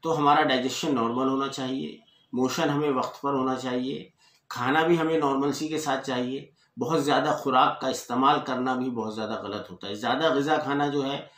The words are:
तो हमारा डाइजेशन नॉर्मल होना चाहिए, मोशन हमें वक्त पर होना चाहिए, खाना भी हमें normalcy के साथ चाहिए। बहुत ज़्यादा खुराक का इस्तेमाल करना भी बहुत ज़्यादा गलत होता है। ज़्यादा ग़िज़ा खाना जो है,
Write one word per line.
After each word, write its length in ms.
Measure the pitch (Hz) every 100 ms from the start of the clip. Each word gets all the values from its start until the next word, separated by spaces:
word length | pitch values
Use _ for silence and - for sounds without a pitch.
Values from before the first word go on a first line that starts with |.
तो 100 | 165
हमारा 300 | 156 147 151
डाइजेशन 520 | 147 127 127 - 160
नॉर्मल 340 | 131 113 120 131
होना 200 | 135 139
चाहिए, 520 | 143 131 135 151 - _ _ _
मोशन 340 | 120 127 143 147
हमें 200 | 143 151
वक्त 300 | 127 - -
पर 120 | 139
होना 220 | 139 131 131
चाहिए, 540 | 131 123 131 156 - _ _ _ _
खाना 320 | - 123 151
भी 140 | 170 170
हमें 220 | 160 160
normalcy 500 | 147 135 143 139 151
के 100 | 151
साथ 200 | 143 135
चाहिए। 520 | - 123 127 135 151 _ _ -
बहुत 220 | 123 156
ज़्यादा 320 | 143 139 147
खुराक 460 | - 135 127 147 -
का 60 | 131
इस्तेमाल 520 | 127 - 123 135 139
करना 340 | 131 127 127
भी 160 | 127 127
बहुत 240 | 120 107
ज़्यादा 220 | 107 107 110
गलत 300 | 101 101 -
होता 160 | 90 98
है। 80 |
ज़्यादा 340 | 104 117 131 160
ग़िज़ा 280 | 139 143 156
खाना 300 | 135 143 147
जो 140 | 143
है, 280 | 135 135 -